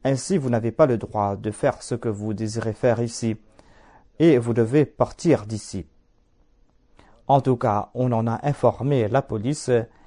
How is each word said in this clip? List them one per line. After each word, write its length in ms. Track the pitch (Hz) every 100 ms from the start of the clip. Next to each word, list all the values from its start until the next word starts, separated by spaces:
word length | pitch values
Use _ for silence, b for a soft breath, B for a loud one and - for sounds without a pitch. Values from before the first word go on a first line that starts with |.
Ainsi, 340 | 135 135 - 190
vous 120 | 131
n'avez 200 | 117 113
pas 160 | 113 151
le 120 | 117
droit 360 | - 107 101
de 160 | 101 107
faire 320 | 104 143 -
ce 140 | - 120
que 120 | 120
vous 240 | 101 107
désirez 420 | 104 110 113 110
faire 280 | 107 123 110
ici. 340 | 117 - 117 107 _ b b b b b b -
Et 180 | 165 131
vous 160 | 117
devez 300 | 117 110 143
partir 640 | 143 - 120 - 170 131 104
d'ici. 400 | 110 - 98 - _ _ _ _ _ _ _ _ _ _ b b b -
En 140 | 139
tout 160 | 131 123
cas, 340 | 123 104 -
on 160 | 120 127
en 140 | 113 113
a 200 | 113 143
informé 600 | 143 120 - 131 139 104
la 140 | 131
police 480 | - 110 120 151 - 120 113 b